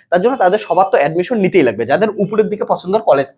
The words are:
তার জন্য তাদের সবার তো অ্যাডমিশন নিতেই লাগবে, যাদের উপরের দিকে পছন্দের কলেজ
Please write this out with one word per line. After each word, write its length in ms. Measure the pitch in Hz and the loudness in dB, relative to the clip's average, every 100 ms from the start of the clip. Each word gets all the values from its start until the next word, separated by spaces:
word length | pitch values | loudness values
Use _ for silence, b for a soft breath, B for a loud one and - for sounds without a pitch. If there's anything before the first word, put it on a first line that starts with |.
| b | b
তার 120 | 175 | 0
জন্য 140 | 214 262 | 0 0
তাদের 160 | 185 185 | 0 0
সবার 280 | - 170 190 | 0 0 2
তো 60 | 233 | 2
অ্যাডমিশন 400 | 143 160 175 233 | 0 -2 -2 0
নিতেই 260 | 180 190 | 2 2
লাগবে, 200 | 127 107 120 | 2 0 -2
যাদের 240 | 151 214 | 0 -2
উপরের 380 | 190 196 214 196 | -2 -2 -2 -2
দিকে 140 | 202 - | -4 -4
পছন্দের 300 | 185 180 208 | -4 -2 -2
কলেজ 260 | 220 139 135 | 2 0 0